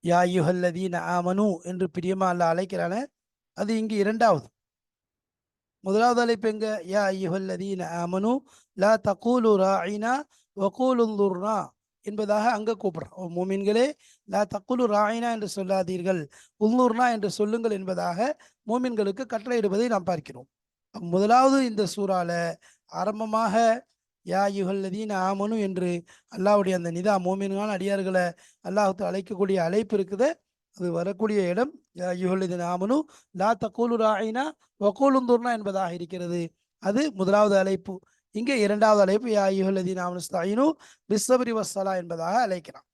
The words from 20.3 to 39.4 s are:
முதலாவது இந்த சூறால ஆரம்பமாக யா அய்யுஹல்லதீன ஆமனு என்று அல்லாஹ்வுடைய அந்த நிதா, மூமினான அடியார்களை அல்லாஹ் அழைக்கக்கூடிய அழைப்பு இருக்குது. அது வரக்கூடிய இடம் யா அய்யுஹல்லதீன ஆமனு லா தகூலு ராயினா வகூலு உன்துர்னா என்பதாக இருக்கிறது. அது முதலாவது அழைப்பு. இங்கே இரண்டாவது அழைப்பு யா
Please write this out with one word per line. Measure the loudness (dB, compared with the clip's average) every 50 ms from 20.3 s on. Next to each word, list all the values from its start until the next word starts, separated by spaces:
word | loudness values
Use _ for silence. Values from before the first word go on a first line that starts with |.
| -18 -18 -20 _ _ _ _ _ _ _ _ _ _ -12 -6 -2 2
முதலாவது | 2 4 6 6 6 6 6 6 4 2 2
இந்த | 0 -2 -2 -2 -2
சூறால | -4 -2 0 0 0 0 -2 -2 -2 -4 -4 -6 -8 _ -20 _ _ _ _ -6
ஆரம்பமாக | -4 -4 -4 -4 -4 -6 -2 -2 0 0 2 2 4 4 4 2 0 -4 _ _ _ _ _ _ _ _
யா | -4 -2 0 0
அய்யுஹல்லதீன | 0 0 -2 -4 -2 -2 -4 -4 -4 -6 -6 -6 -4 -2 -2 0 -2
ஆமனு | -2 -2 -2 -2 -2 -2 -2
என்று | -2 -2 -2 -2 -2 -4 -4 -8 _ -20 _ _ _ -8
அல்லாஹ்வுடைய | -2 2 4 4 4 4 2 -2 -2
அந்த | -2 -4 -6
நிதா, | -2 0 0 0 2 0
மூமினான | -2 -2 -2 -4 -4 -4 -4 -4 -4 -4
அடியார்களை | -4 -2 -2 -2 -2 -2 0 0 0 0 0 -4 _ -20 _ _ _ _ -4
அல்லாஹ் | 0 0 2 0 0 -2 -4 -4
அழைக்கக்கூடிய | -4 -6 -6 -8 -4 -4 0 0 0 0 0
அழைப்பு | 0 0 0 -2 0 -2
இருக்குது. | -2 -2 -4 -2 0 0 0 0 _ _ _ _ _ _ _ _
அது | -6 -4 -4 -2 -2
வரக்கூடிய | -2 -4 -4 -2 -2 0 2 2 0 0 0
இடம் | 0 -2 -2 -4 -16 _ _ _ -8
யா | -6 -4 -4
அய்யுஹல்லதீன | -2 0 0 0 0 0 -2 -2 -4 -4 -4 -2
ஆமனு | -2 0 0 0 0 0 _ -12 -20 _ _ _ -2
லா | 0 0 0 0 -2
தகூலு | -8 -2 -2 0 0 2 2 2
ராயினா | 2 2 2 -2 -4 -4 -4 -4 -6 -8 _ _ _ _ _ 0
வகூலு | 0 2 4 4 6 6 4
உன்துர்னா | 4 4 2 2 2 0 -4 -2
என்பதாக | -4 -4 -2 -2 -2 -2 -4 -8
இருக்கிறது. | -10 -10 -8 -8 -6 -4 -4 -4 -4 -6 _ _ _ _ _ _ -2 0
அது | 2 2 0 0 -2 -2
முதலாவது | 0 4 6 6 6 6 6 4 4
அழைப்பு. | 2 -2 -4 -4 -8 -12 -12 _ _ _ _ _ _ _ -4
இங்கே | -2 0 2 2 2
இரண்டாவது | 2 2 4 6 6 6 6 6
அழைப்பு | 4 4 0 0 0 0
யா | 2